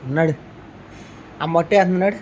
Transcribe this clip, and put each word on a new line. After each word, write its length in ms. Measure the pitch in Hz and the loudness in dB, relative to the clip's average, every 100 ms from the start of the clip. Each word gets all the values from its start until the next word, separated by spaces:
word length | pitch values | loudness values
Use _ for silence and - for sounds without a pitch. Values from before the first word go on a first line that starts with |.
ఉన్నాడు. 300 | 131 143 165 143 - - - - - - - - - - | -6 -2 0 -2 -10 -20 -20 -20 -20 -20 -20 -20 -20 -10
ఆ 20 | 156 | -2
మొట్ట 280 | 165 170 | -2 2
వేస్తున్నాడు. 420 | 202 180 185 190 208 | 2 4 2 0 -2